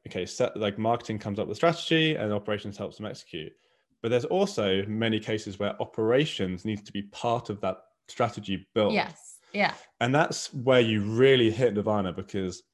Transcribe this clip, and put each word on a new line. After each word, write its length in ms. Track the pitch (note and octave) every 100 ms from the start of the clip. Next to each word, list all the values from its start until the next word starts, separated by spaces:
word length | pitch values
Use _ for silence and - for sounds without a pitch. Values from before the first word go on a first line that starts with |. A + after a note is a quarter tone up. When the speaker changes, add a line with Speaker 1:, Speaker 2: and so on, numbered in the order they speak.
| -
Speaker 1:
okay, 180 | G2
set, 320 | F2+ - B2 -
like, 220 | G#2 G2+
marketing 400 | A2 A#2 - G#2+
comes 220 | A2 G2+
up 80 | -
with 80 | A2
strategy 580 | E3+ E3 - D#3+ D#3
and 180 | D#3 G#2+
operations 460 | G#2 G#2 G#2 G#2 G2+
helps 200 | G2 -
them 80 | G#2+
execute. 460 | C3 - E2 D#2 - _ _ _ _
But 80 | A#2
there's 120 | A#2+
also 600 | B2+ F3+ G3+ D#3 G2+ F#2+ F#2+
many 320 | A2 A2+ A2
cases 400 | G#2+ G#2+ G#2 F#2+
where 160 | G2+ -
operations 800 | - - A2 B2+ D3+ - F#2 F2+
needs 180 | G#2+ G#2
to 100 | -
be 100 | G2+
part 480 | G2+ - A#2+ A#2 -
of 100 | G2+
that 160 | F#2+ F#2 _ _ -
strategy 640 | - A#2 - G#2 F#2+ -
build. 200 | A2 G#2
Speaker 2:
Yes. 460 | F3 - - - - _
Yeah. 220 | G3+ F#3+ - - -
Speaker 1:
And 140 | A#2+
that's 400 | C#3+ F3 - -
where 260 | C#3 B2 B2+
you 220 | A2+ G#2+
really 480 | G#2 A2 C3+ C3 A2+
hit 240 | A2 B2
nirvana, 380 | G2+ G#2 G#2+ F#2+
because 500 | F2 F#2 G2+ F#2 F2+ -